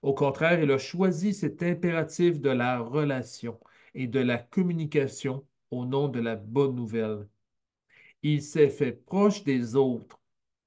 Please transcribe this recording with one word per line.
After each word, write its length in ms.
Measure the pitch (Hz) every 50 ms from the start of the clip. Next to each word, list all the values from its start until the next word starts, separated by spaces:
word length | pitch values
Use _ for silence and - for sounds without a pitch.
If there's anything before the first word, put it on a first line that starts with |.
| -
Au 100 | 143 135
contraire, 480 | - 147 139 135 - - 165 175 170
il 100 | 160 139
a 60 | 135 135
choisi 560 | - - - 175 190 190 180 156 175 208 196
cet 300 | - - 147 - - 170
impératif 760 | 175 175 170 175 175 170 165 156 156 - - 175 175 170 151
de 100 | 131 139
la 300 | 131 123 120 123 127 123
relation 800 | 117 113 123 147 143 143 139 127 120 - - - - 120 113 - _ _ _ _ _ - _
et 120 | - 131 120
de 120 | 113 135
la 180 | 127 123 120 120
communication 1080 | 120 _ - 196 185 180 175 165 160 147 151 151 135 135 - - - 139 131 139 - _ _ _ _ _
au 140 | - 123 123
nom 220 | 127 131 139 143 143
de 120 | 123 123
la 160 | 117 117 113
bonne 400 | 107 101 107 113 139 143 139 127
nouvelle. 520 | 123 120 110 104 113 110 107 107 104 104 101 _ _ _ _ _ _ _ _ _ _ _ _ _ _ - - _ _
Il 200 | - 147 151 143 143
s'est 260 | - - 165 147 139
fait 220 | 139 - 143 123
proche 520 | 113 - _ _ - 190 202 208 196 - -
des 320 | 143 135 127 120 117 107
autres, 440 | 135 135 131 123 113 107 - - _ _ _ _ _ _ _ _ _ _